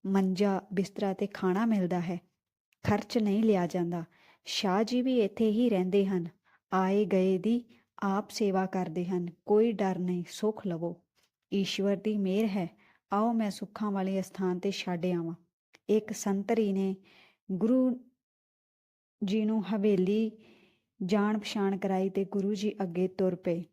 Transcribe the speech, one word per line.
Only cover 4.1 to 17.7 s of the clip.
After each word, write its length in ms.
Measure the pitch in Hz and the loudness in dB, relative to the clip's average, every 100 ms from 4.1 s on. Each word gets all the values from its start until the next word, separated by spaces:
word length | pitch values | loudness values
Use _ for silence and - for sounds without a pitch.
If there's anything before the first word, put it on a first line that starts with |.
| _ _ _ | _ _ _
ਸ਼ਾਹ 380 | - - 202 185 | -8 -2 0 2
ਜੀ 200 | 220 247 | 2 0
ਵੀ 180 | 254 254 | 2 2
ਇੱਥੇ 300 | 202 - 220 | 0 2 2
ਹੀ 200 | 214 247 | 4 2
ਰਹਿੰਦੇ 360 | 196 185 202 196 | 2 2 2 2
ਹਨ। 200 | 185 170 _ _ _ _ | 0 -2 _ _ _ _
ਆਏ 320 | 190 190 202 | 0 2 2
ਗਏ 340 | 202 190 185 185 | 2 2 2 2
ਦੀ 260 | 202 240 - - _ - | 0 0 -2 -20 _ -6
ਆਪ 280 | 202 196 202 | -2 -2 -4
ਸੇਵਾ 360 | - 208 190 190 | -2 0 2 0
ਕਰਦੇ 400 | 190 175 160 175 | -2 -2 -4 -2
ਹਨ। 200 | 180 175 160 - | -2 -4 -10 2
ਕੋਈ 260 | 208 233 | 4 4
ਡਰ 260 | 208 190 180 | 2 -2 0
ਨਹੀਂ, 260 | 180 180 175 | -2 -2 -4
ਸੁੱਖ 380 | - 214 214 196 | -4 -4 -4 -6
ਲਵੋ। 360 | 165 170 175 _ _ _ _ _ | -4 -6 -8 _ _ _ _ _
ਈਸ਼ਵਰ 420 | 196 185 - 196 196 | -2 -2 -2 0 0
ਦੀ 200 | 208 214 | -2 -2
ਮਿਹਰ 300 | 190 196 220 | 0 0 0
ਹੈ। 320 | 196 175 _ _ _ _ | -2 -4 _ _ _ _
ਆਓ 200 | 202 226 | 0 0
ਮੈਂ 180 | 233 208 | 0 -2
ਸੁੱਖਾਂ 400 | 190 196 - 214 | -4 -12 -6 -4
ਵਾਲੇ 300 | 196 190 190 | -2 -2 -2
ਅਸਥਾਨ 360 | 185 - 185 180 | -4 -4 -2 0
'ਤੇ 140 | 196 | -2
ਛੱਡ 360 | 190 - 175 180 | -4 -4 -2 -2
ਆਵਾਂ।" 280 | 175 165 175 _ _ _ _ - | -2 -4 -8 _ _ _ _ 0
ਇੱਕ 240 | 214 214 | 0 0
ਸੰਤਰੀ 600 | 214 208 196 196 226 208 | -6 -2 -2 0 0 2
ਨੇ 240 | 196 196 190 _ - - _ - | 0 -2 -4 _ -20 -20 _ -8
ਗੁਰੂ 480 | 190 220 | -2 2